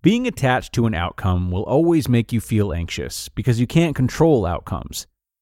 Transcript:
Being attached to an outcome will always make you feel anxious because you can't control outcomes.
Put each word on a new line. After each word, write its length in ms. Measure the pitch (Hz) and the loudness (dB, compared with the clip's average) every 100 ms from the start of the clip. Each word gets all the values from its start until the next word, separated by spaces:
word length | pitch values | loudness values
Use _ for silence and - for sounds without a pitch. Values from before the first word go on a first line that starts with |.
Being 240 | 156 233 254 | 4 2 0
attached 460 | - 135 127 - | -2 0 0 -2
to 140 | - 117 | -2 0
an 100 | 92 | 0
outcome 560 | 87 - 95 90 90 | -4 -2 0 0 0
will 100 | 90 | -4
always 460 | - 127 165 165 127 | 0 2 4 2 2
make 240 | 120 113 | 0 2
you 80 | 117 | -4
feel 320 | - 110 101 | -2 0 0
anxious 560 | 80 85 - 65 - - | -2 -6 -6 -8 -10 -12
because 320 | - 113 117 | -6 0 2
you 80 | 123 | 2
can't 260 | 165 165 | 2 2
control 500 | 139 127 - 165 143 | 0 -2 2 4 4
outcomes. 640 | 87 85 - 78 - - - _ _ _ | 2 -4 -6 -8 -8 -12 -14 _ _ _